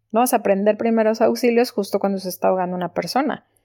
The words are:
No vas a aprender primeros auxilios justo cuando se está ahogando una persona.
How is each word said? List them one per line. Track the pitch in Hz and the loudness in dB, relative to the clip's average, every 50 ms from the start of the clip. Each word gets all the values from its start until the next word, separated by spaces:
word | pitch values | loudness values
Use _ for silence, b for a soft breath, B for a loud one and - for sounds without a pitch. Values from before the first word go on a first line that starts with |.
| _ _ - | _ _ 0
No | 214 | 0
vas | 247 254 - | 2 2 2
a | |
aprender | 226 208 294 294 - 202 214 214 | 0 2 2 0 2 2 0 0
primeros | 208 226 226 226 226 220 214 220 220 233 | 2 0 0 2 2 2 2 2 2 2
auxilios | 233 233 233 - 240 233 226 247 247 | 0 2 2 0 2 4 2 2 0
justo | - - 196 - - 196 | 0 -4 -4 -2 -2 -2
cuando | - 196 196 190 | -2 0 -2 -2
se | 190 185 | -6 -8
está | 175 - - 190 | -8 -2 0 0
ahogando | 190 185 180 180 180 | 0 0 0 -2 -4
una | 180 175 170 - | -4 -6 -6 -4
persona. | - 175 175 - 247 294 262 - - _ _ _ _ | -6 -6 -2 -2 -2 0 -2 -4 -6 _ _ _ _